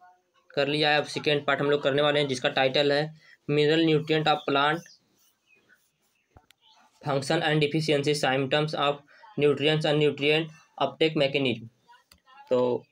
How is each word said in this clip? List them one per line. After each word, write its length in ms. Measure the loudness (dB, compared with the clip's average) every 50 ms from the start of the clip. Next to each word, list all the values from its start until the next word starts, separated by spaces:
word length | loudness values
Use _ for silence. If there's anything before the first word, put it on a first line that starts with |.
| -20 -20 -20 _ _ _ _ _ _ _
कर 180 | -4 -2 -2 0
लिया 220 | 0 0 2 2
है, 80 | 2 2
अब 60 | 0
second 400 | -2 -6 -4 -2 0 0 0 0
part 140 | -2 -2 0
हम 100 | 0 0
लोग 120 | 0 0 0
करने 200 | 0 0 2 2
वाले 180 | 2 2 0
हैं, 80 | 0 0
जिसका 200 | -2 -2 -2 -2
title 420 | 0 2 0 2 2 2 2 2 2
है 220 | 0 -2 -4 -8 -16 _ -20 -20 _ -6 -2
Mineral 340 | 0 2 2 2 2 2 2
Nutrient 460 | 2 2 2 0 0 -2 0 2 0
of 100 | 0 0 -2
Plant 440 | -2 0 2 2 0 0 -2 -6 -14 -20 _ _ _ _ _ _ _ _ _ _ _ _ _ _ _ -20 _ _ _ _ _ _ _ _ _ _ _ _ -20 _ _ _ _ _ _ _ _ _ _ _ _ -6
Function 400 | -4 -4 -2 -2 -2 -2 0 0
and 220 | 0 0 2 0
Deficiency, 500 | 0 0 -2 0 0 0 0 0 0 -2
Symptoms 600 | 0 0 0 0 0 -2 -2 -2 -2 -2 -2 -4
of 260 | -2 -2 -2 -2 -4 -8 _ -20 -20 -20 -14 -6
Nutrients 480 | 0 2 2 2 2 0 0 0 0 0
and 180 | 0 0 2 2
Nutrient 520 | 0 0 0 0 0 0 0 0 -4 -10 -20 -20 _ -6 -4
Uptake 400 | -4 -4 0 0 0 0 2 0
Mechanism। 480 | 0 0 0 0 0 0 -2 -4 -8 -18 _ _ _ _ -20 _ _ _ -20 _ _ _ -20 -16 -6 -2
तो 340 | 0 0 0 0 -2 -4 -6 _